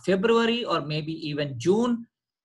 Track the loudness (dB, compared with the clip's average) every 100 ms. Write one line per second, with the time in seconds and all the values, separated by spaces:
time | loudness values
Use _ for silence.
0 | 0 2 4 4 2 0 0 -2 -2 -6
1 | -6 -8 -6 -4 -4 -2 2 2 2 -2
2 | -6 _ _ _